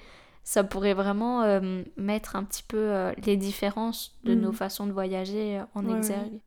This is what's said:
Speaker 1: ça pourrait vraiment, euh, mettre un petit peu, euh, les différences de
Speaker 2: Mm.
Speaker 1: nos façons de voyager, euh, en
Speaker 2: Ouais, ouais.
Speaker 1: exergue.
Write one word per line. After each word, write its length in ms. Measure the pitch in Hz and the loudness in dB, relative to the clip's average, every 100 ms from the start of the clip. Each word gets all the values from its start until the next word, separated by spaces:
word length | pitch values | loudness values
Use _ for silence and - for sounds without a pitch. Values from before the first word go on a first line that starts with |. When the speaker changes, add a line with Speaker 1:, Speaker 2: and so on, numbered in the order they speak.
| - - - - | -8 -20 -20 -14
Speaker 1:
ça 220 | - 208 | 0 2
pourrait 300 | 196 196 202 | 2 2 2
vraiment, 480 | 190 196 202 240 247 | 4 2 0 0 2
euh, 400 | 214 196 185 185 - - | 4 4 2 -4 -6 -4
mettre 360 | 196 214 - | -2 -2 -2
un 100 | 196 | -6
petit 180 | 202 - | -6 -8
peu, 160 | - 214 | -4 -2
euh, 340 | 214 196 185 - 208 | 0 0 0 0 2
les 100 | 202 | 2
différences 840 | 196 196 202 - 226 - - - | 2 0 -2 0 -4 -4 -10 -4
de 100 | 226 | 2
Speaker 2:
Mm. 60 | 226 | 4
Speaker 1:
nos 120 | 214 | 4
façons 340 | 220 196 - 202 | 0 -4 -4 -4
de 60 | |
voyager, 680 | 196 190 185 190 208 214 196 | -2 -2 -2 -2 -4 -2 -4
euh, 60 | 214 | -6
en 100 | 208 | -4
Speaker 2:
Ouais, 80 | 196 | -2
ouais. 60 | 220 | 0
Speaker 1:
exergue. 420 | 214 202 220 220 | 0 -2 -6 -10